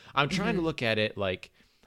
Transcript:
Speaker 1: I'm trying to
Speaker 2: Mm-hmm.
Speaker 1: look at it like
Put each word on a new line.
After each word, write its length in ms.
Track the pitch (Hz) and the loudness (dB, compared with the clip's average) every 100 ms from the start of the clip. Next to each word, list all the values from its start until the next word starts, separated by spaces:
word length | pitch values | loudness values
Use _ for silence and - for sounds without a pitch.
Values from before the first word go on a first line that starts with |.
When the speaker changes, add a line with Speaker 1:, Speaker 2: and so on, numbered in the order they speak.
| - | -4
Speaker 1:
I'm 140 | 135 143 | 0 2
trying 260 | 190 214 | 2 0
to 40 | 196 | 0
Speaker 2:
Mm-hmm. 80 | 160 | -2
Speaker 1:
look 160 | 151 | 0
at 160 | 117 107 | 0 2
it 180 | 107 - | 0 0
like 340 | 98 95 - _ _ _ | -2 -2 -8 _ _ _